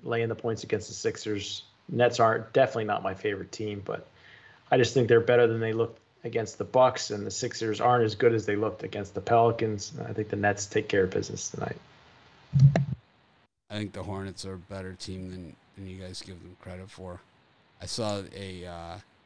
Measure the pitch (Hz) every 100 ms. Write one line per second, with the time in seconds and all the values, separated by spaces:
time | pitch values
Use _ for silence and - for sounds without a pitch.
0 | 123 117 113 110 120 113 - 107 - 101
1 | 113 - 110 104 98 - - _ - 120
2 | 120 120 113 113 113 131 123 117 107 104
3 | 98 95 110 98 92 - 107 101 98 -
4 | - _ - - - - - 131 120 135
5 | 117 117 117 120 117 113 113 110 113 -
6 | _ _ 120 113 107 - 95 127 127 127
7 | - 104 104 104 123 - 113 104 117 123
8 | 110 107 123 113 104 104 107 - - 104
9 | 98 - - 117 117 113 113 104 - -
10 | - 110 107 101 101 98 - - - 101
11 | 95 101 101 - - - - - - _
12 | _ _ _ _ - 135 139 - 139 -
13 | _ _ _ _ _ _ - 104 104 98
14 | 95 98 98 90 95 95 87 98 95 92
15 | - 92 92 92 85 - _ - 98 92
16 | 92 90 - 90 85 90 - 90 95 -
17 | 92 87 _ _ _ _ _ - 90 -
18 | 110 101 95 90 98 92 90 85 85 92
19 | - _